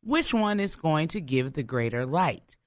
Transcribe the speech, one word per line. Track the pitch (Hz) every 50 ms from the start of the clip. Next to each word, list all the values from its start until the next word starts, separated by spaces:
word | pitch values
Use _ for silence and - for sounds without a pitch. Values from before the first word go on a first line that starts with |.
which | _ 220 277 320 320 - -
one | 226 214 208 208 202
is | 202 196 -
going | - - 160 156 151 156 165
to | - 214
give | 170 131 131 131 127 135 139
the | 151 135
greater | 110 127 123 117 117 104 120 127
light? | 127 139 175 185 160 110 - _ _ - _ _